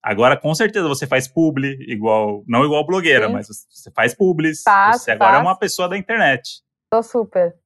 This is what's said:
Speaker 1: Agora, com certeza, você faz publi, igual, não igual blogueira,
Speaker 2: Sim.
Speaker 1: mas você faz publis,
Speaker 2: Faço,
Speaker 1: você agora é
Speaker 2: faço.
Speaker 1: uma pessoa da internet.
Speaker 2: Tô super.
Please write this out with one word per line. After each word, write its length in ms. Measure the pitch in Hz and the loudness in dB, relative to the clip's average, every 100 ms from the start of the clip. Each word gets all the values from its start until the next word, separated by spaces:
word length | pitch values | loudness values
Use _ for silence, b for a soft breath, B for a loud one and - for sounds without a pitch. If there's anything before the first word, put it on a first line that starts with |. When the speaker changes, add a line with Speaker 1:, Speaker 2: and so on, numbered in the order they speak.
Speaker 1:
Agora, 360 | - 101 120 139 | -4 2 2 2
com 160 | 151 | -2
certeza, 340 | 156 220 220 165 | -2 -2 -2 -4
você 200 | 139 139 | -4 -2
faz 200 | 131 131 | -2 -2
publi, 480 | - 160 135 135 135 - | 0 0 0 -6 -8 -10
igual, 520 | 113 110 110 107 104 104 | -6 0 0 0 -6 -2
não 160 | 120 | 0
igual 220 | 147 151 151 | 2 0 -2
blogueira, 400 | 185 165 131 110 | -2 4 4 2
Speaker 2:
Sim. 60 | |
Speaker 1:
mas 140 | 101 104 | -4 -8
você 420 | - _ - - | -18 _ -20 -14
faz 220 | - 117 | -4 -4
publis, 480 | 120 185 165 160 156 | 2 0 2 -2 -2
Speaker 2:
Faço, 420 | - 202 202 240 - | 2 4 4 2 -2
Speaker 1:
você 60 | |
agora 200 | 220 196 | 2 4
é 20 | 196 | 4
Speaker 2:
faço. 120 | 160 | 2
Speaker 1:
uma 100 | 185 | -2
pessoa 300 | 180 - 180 | -4 -4 -4
da 80 | 196 | -4
internet. 640 | 190 226 165 127 - - _ _ _ | -4 0 0 0 -6 -20 _ _ _
Speaker 2:
Tô 100 | 220 | -2
super. 540 | 226 247 202 185 175 170 | -2 -6 -4 -2 -2 -4